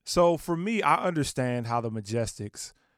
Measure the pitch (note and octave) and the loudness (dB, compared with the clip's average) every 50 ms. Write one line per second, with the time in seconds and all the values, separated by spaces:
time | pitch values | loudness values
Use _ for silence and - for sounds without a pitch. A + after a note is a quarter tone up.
0 | _ - - F3 F3 E3+ E3+ D3+ - - E3+ E3 F3 G#3 A#3 G#3+ - C#3+ D3+ - | _ -2 2 4 6 6 4 2 0 -2 -2 -2 -2 -2 -2 2 4 4 4 4
1 | - F#3 F3 D#3 C#3 - - - B2+ B2 B2 B2 A#2 A2+ A#2 A#2+ A#2 A#2 A2 A2 | 2 0 0 0 -2 -2 -2 -2 -2 0 0 -2 -2 -2 -2 -2 -2 -2 -6 -6
2 | G#2 G2 A2 A#2 A2+ G#2 - - G#2 G2+ - - - - - _ _ _ _ | -6 -4 -2 -2 -2 -2 -4 -8 -10 -10 -10 -12 -14 -14 -16 _ _ _ _